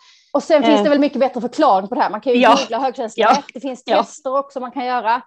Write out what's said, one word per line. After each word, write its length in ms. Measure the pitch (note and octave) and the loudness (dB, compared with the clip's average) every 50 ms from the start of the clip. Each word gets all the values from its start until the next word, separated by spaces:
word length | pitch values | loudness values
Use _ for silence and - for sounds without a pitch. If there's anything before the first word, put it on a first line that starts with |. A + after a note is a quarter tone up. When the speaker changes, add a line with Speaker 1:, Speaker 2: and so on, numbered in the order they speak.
| _ _ _ _ _ _ - | _ _ _ _ _ _ -6
Speaker 1:
Och 100 | C#4+ C#4 | -4 -2
sen 200 | - E4 D4 B3+ | 2 2 2 4
finns 160 | - D#4 G#3 | 4 2 4
Speaker 2:
Eh. 60 | G#3 | 4
Speaker 1:
det 60 | D4 | 2
väl 80 | C#4+ C#4+ | 2 2
mycket 220 | C#4+ C#4+ - A#3+ | 0 0 0 0
bättre 200 | C4 B3+ - B3 | -2 -2 -2 -4
förklaring 480 | G#3 A#3+ - - D#4 C#4 G3+ F#3+ G3 G3 | -8 -6 -2 0 2 2 2 2 0 -4
på 60 | B3 | -4
det 60 | C#4+ | -2
här. 100 | A3+ F#3 | -2 -2
Man 100 | F#3 G#3+ | -4 -6
kan 120 | - C#4 A#3+ | -2 0 2
ju 60 | B3 | 4
Speaker 2:
Ja. 180 | B3+ A3+ A#3 C#4 | 6 6 4 4
Speaker 1:
googla 180 | C4 G#3+ A3+ A3+ | 2 -2 -4 -4
högkänslighet. 580 | C4 C4 - - B3 A3 - - G#3+ A3 C4 | -4 -4 -6 -6 -10 -8 -2 0 2 2 2
Speaker 2:
Ja. 60 | C#4+ C#4 - - | 2 0 -8 -16
Speaker 1:
Det 60 | B3 | -12
finns 220 | A3 C4+ B3+ - - | -10 -10 -12 -10 -6
Speaker 2:
Ja. 160 | - A3 F#3+ A3+ | -2 -2 -2 -2
Speaker 1:
tester 340 | - - - - C4+ B3+ C#4 | -2 -8 -12 -8 -4 -4 -4
också 220 | C#4 C#4 - C4+ | -4 -6 -10 -12
man 100 | B3 B3 B3 | -12 -10 -10
kan 140 | C#4 B3 | -8 -6
göra. 360 | B3 B3+ B3 G#3 G#3+ A#3 B3+ A#3+ | -4 -4 -4 -2 -2 -2 -4 -4